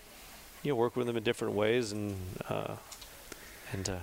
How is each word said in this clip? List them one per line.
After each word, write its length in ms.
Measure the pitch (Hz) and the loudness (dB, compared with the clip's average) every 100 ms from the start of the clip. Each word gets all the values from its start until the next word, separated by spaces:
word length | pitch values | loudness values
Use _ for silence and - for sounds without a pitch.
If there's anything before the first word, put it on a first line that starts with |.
| - - - - - - | -18 -16 -16 -16 -16 -4
you 80 | 147 | 2
know, 40 | 123 | 4
work 200 | 117 127 | 4 4
with 100 | 120 | 2
them 100 | 117 | 2
in 60 | |
different 320 | 110 117 110 | 2 2 2
ways, 380 | 104 107 120 113 | 6 6 6 4
and, 240 | 104 104 98 92 - - | 0 -2 -2 -4 -6 -2
uh, 260 | 107 104 107 - - - - - - - - - | -2 -2 -4 -10 -14 -14 -16 -14 -14 -14 -14 -6
and, 140 | 98 95 | -2 -2
uh, 80 | 90 | -2